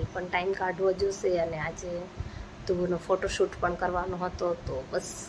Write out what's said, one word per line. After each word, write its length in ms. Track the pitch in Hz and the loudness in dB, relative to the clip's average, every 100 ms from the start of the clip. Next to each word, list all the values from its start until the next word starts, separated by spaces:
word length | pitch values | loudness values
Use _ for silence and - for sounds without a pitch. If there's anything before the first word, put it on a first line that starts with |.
એ 80 | 160 | -2
પણ 160 | 185 180 | -4 -2
time 240 | 180 185 196 | 0 2 2
કાઢવો 320 | 185 175 190 185 | 0 4 4 4
જોશે. 260 | 196 190 196 175 165 | 2 2 2 4 2
અને 120 | 160 156 | 0 -4
આજે 240 | - 180 175 180 - - - - - - | -4 -6 -6 -6 -8 -8 -10 -12 -6 0
ધ્રુવનો 320 | 175 180 170 | 2 2 0
photoshoot 500 | - 185 196 - 185 - | 2 2 2 2 2 2
પણ 160 | 175 175 | 0 2
કરવાનો 380 | 180 180 185 180 | 0 0 0 -2
હતો, 260 | 180 - 175 170 - | -2 0 0 0 -4
તો 80 | 135 - | -6 -2
બસ 180 | 135 - - | -4 -4 -6